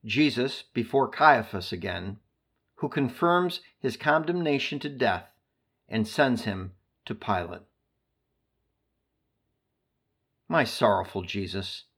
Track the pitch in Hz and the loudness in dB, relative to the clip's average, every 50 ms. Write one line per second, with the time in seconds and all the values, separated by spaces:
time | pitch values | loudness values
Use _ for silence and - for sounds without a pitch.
0 | - 110 104 131 151 147 - 117 127 139 - - - _ _ 123 113 - - 139 | -8 -4 0 2 2 2 2 0 -2 -2 -4 -8 -16 _ _ -4 -4 0 2 0
1 | 135 127 - - 170 156 143 127 113 - - 95 87 - - 90 87 98 90 90 | 0 0 0 6 8 8 8 6 4 -2 -6 -8 -6 -6 -8 -6 -6 -6 -8 -6
2 | 90 98 101 - _ _ _ _ _ _ _ _ _ _ _ - - 139 - 151 | -8 -10 -10 -12 _ _ _ _ _ _ _ _ _ _ _ -8 -8 -4 0 0
3 | 139 123 - - 170 170 175 180 180 175 175 - - - _ _ - 131 117 - | 0 0 0 2 4 4 4 4 4 0 -2 -6 -14 -16 _ _ -4 -4 -4 0
4 | - 151 151 160 160 156 175 175 170 151 143 135 - - 151 143 - 147 143 127 | 2 2 2 4 2 0 -2 -2 0 0 0 0 0 -4 -6 -6 -8 -8 -4 0
5 | 123 113 92 90 - - _ _ _ _ _ _ _ _ _ _ _ _ - 110 | 0 0 0 0 -4 -12 _ _ _ _ _ _ _ _ _ _ _ _ -2 -2
6 | 107 107 - - 147 131 123 113 - 110 98 92 92 95 - _ _ _ _ _ | -2 -2 2 2 2 2 2 0 -2 -6 -6 -6 -8 -10 -14 _ _ _ _ _
7 | _ - 113 - - - 101 92 87 87 90 90 - _ _ _ _ _ _ _ | _ -12 -12 -10 -4 -2 -2 -2 -2 -6 -10 -14 -16 _ _ _ _ _ _ _
8 | _ _ _ _ _ _ _ _ _ _ _ _ _ _ _ _ _ _ _ _ | _ _ _ _ _ _ _ _ _ _ _ _ _ _ _ _ _ _ _ _
9 | _ _ _ _ _ _ _ _ _ _ _ _ _ _ _ _ _ _ _ _ | _ _ _ _ _ _ _ _ _ _ _ _ _ _ _ _ _ _ _ _
10 | _ _ _ _ _ _ _ _ _ _ 165 165 135 - - - 131 110 101 95 | _ _ _ _ _ _ _ _ _ _ 2 2 2 2 0 2 2 4 4 2
11 | 98 - - 98 92 87 - 101 98 87 90 98 95 - - - - _ _ | 0 -4 -6 -8 -8 -6 -6 -6 -6 -6 -6 -8 -8 -8 -12 -14 -18 _ _